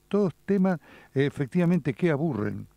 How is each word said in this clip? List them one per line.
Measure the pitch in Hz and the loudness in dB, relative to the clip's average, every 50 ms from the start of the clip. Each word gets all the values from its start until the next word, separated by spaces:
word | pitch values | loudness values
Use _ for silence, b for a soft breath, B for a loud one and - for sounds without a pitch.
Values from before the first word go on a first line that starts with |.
| _ | _
todos | _ - 202 208 170 - _ _ | _ 0 0 0 0 -2 _ _
temas, | - 196 196 185 190 180 156 B B B B B B - | 0 2 2 2 2 2 -2 B B B B B B -2
eh, | 131 143 | 0 0
efectivamente, | 139 - - 143 123 - 175 175 165 180 170 - 151 123 | 0 -2 -4 -6 -2 0 0 2 2 2 0 0 -2 -2
que | - 180 170 | 0 0 0
aburren. | 147 135 160 170 131 107 104 104 101 104 101 - _ | 0 0 -2 -2 -2 -2 -4 -4 -6 -8 -12 -16 _